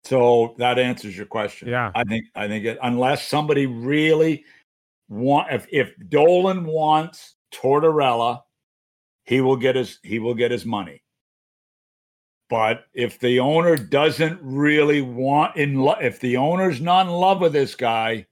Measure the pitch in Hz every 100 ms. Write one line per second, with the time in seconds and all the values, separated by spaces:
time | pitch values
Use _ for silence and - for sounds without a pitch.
0 | - 131 120 120 117 117 123 123 127 113
1 | 104 90 104 110 104 - 120 123 113 107
2 | 110 113 - - 104 107 110 113 123 120
3 | 127 147 - 147 151 143 135 117 123 147
4 | 156 156 160 147 _ _ _ _ _ _
5 | _ 101 131 - - 127 - 151 120 -
6 | - 147 160 180 190 185 165 160 156 156
7 | 165 - - _ _ - 131 143 160 151
8 | 135 117 117 117 _ _ _ _ _ _
9 | _ _ - 127 131 131 131 131 113 -
10 | - 113 113 117 120 120 113 107 82 69
11 | _ _ _ _ _ _ _ _ _ _
12 | _ _ _ _ _ 113 110 120 _ -
13 | 120 - 123 123 131 160 170 156 95 143
14 | 156 156 160 180 139 135 147 151 147 147
15 | 131 120 131 147 165 165 143 135 139 160
16 | 131 - 127 123 143 180 190 127 165 180
17 | 185 175 185 190 175 147 135 - 120 113
18 | 113 113 101